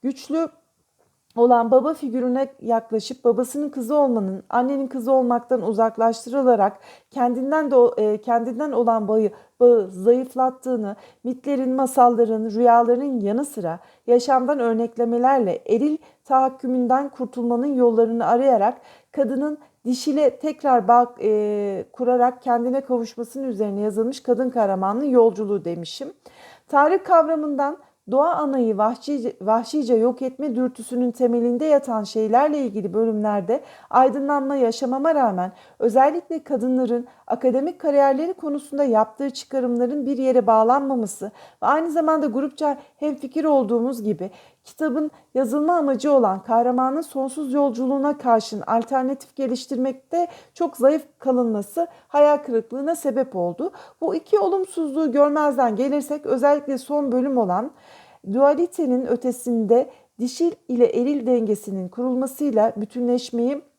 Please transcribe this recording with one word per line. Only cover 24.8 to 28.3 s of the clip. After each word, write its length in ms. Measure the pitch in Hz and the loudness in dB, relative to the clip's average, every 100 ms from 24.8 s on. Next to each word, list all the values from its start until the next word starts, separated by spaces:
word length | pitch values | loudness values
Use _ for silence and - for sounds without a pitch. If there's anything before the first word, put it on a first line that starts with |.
| 190 214 | -2 -2
yolculuğu 600 | 294 254 226 190 214 202 | 2 4 4 2 -4 -4
demişim. 480 | 170 170 165 - 277 - - - - - _ | -4 -8 -10 -12 -14 -16 -20 -20 -20 -20 _
Tarih 360 | 285 294 370 | 2 4 2
kavramından 760 | 381 349 311 320 302 277 277 330 _ _ - | 4 4 4 0 -2 -2 -4 -6 _ _ -4
doğa 200 | 254 311 | 2 2